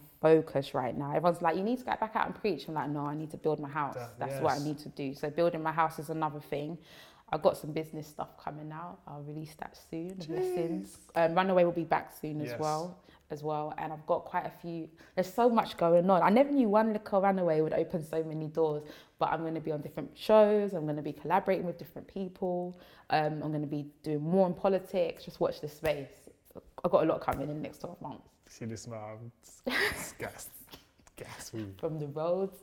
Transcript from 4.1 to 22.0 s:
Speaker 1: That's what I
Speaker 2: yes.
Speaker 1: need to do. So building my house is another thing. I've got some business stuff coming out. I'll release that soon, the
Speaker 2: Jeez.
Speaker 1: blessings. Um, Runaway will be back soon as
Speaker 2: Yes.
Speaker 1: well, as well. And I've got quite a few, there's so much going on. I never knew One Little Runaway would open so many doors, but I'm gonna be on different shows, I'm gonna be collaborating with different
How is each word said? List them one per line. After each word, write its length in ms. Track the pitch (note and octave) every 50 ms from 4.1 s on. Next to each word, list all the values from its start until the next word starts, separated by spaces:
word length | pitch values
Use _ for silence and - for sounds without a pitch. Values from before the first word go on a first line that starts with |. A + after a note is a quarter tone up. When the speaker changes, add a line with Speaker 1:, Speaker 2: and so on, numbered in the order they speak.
| - -
Speaker 1:
That's 220 | D3+ C#3 C3+ -
what 100 | D#3+ D3+
I 40 | C3
Speaker 2:
yes. 80 | C#3+ C#3+
Speaker 1:
need 140 | D3+ D3+ C#3+
to 80 | - D3
do. 240 | - - C#3+ C3+ C#3
So 160 | - - D3
building 320 | C#3+ E3 E3+ E3+ E3+ D#3+
my 100 | D#3 D#3+
house 260 | D3 E3 D#3+ D#3 D#3 -
is 120 | D3+ D3+
another 300 | D#3+ D#3+ D#3 D3+ D3 D3
thing. 360 | D3 - - C#3 D3 D3+ E3+ E3 - - - - - - - - - -
I've 100 | - D#3
got 140 | D3+ F#3+ -
some 160 | - - D3+
business 340 | D3+ D#3+ D#3 D#3 - D#3 D3+
stuff 320 | - - - - - - -
coming 280 | - - D3 D3+ D3+ D#3
out. 280 | D#3 D#3 E3+ F3 F3+ - -
I'll 160 | - D3 D3
release 320 | C#3+ D3 D3+ D#3 D#3 D3+ - -
that 180 | - - - - - -
soon, 180 | - E3 E3 F3+
the 60 | F#3+ F#3+ E3
Speaker 2:
Jeez. 40 | D3+
Speaker 1:
blessings. 680 | - F4+ F#4 F#4 F4+ B3 E3 E3+ E3 F#3 G3 - - - - - -
Um, 180 | E3+ E3 E3 E3
Runaway 300 | F#3 F#3 F#3+ F#3 F3+ F3
will 80 | F3
be 120 | F3 F3 E3
back 280 | D#3+ E3 D3+ D#3 - - -
soon 200 | - D#3 D3+ D3+
as 80 | D3+ D3
Speaker 2:
Yes. 100 | A#2+ A#2
Speaker 1:
well, 360 | D#3 D3+ D3+ D#3 E3 F3+ F3+ - _ - - - _ -
as 120 | D#3 D3
well. 320 | D3 D3+ D3+ D3+ D3+ D3+ - -
And 140 | D#3+ D#3
I've 140 | D#3 D#3 D3+
got 180 | - F3 D#3+ -
quite 200 | - - F3+ E3
a 40 | - - -
few, 260 | - E3+ E3+ E3 D#3+ - - - - - -
there's 160 | - F#3 F#3
so 160 | - - A#3 B3
much 280 | A#3 A3+ E3 - -
going 320 | - E3+ E3+ E3+ F3 E3+ F#3+
on. 140 | G3 F3
I 80 | D#3+ F3
never 220 | G3+ A#3+ C#4+ C#4+
knew 160 | C#4+ C#4 B3 G#3
One 240 | G3 G#3+ A3+ A3+
Little 280 | G#3+ G#3+ G#3+ - - G3
Runaway 400 | F#3 G3 G3 F#3+ F3+ E3+ D#3 D#3
would 120 | D#3 D#3
open 320 | - - E3 E3 - E3+ D3+
so 180 | D#3 - D#3+
many 240 | D#3+ D#3+ D#3 D#3+ D#3
doors, 380 | D3+ D#3 E3 D#3+ D#3 D3+ D3+ D3+ - - - - _ _ -
but 120 | E3 D3
I'm 120 | D3 D#3+ E3
gonna 160 | D#3+ D#3+ C#3+
be 120 | - -
on 80 | D#3 D3
different 300 | D3 D3+ - - C#3+ - -
shows, 560 | - - - G#3+ G#3+ G#3+ G#3 G#3+ G#3 G3+ G3
I'm 140 | F#3+ E3+ D3+
gonna 160 | D3+ D3 D3+
be 100 | D3 D3+
collaborating 540 | D3 - - D3 E3+ G3 G3 - F#3+ E3 F3
with 120 | F3 E3+ F3
different 280 | D3+ - - -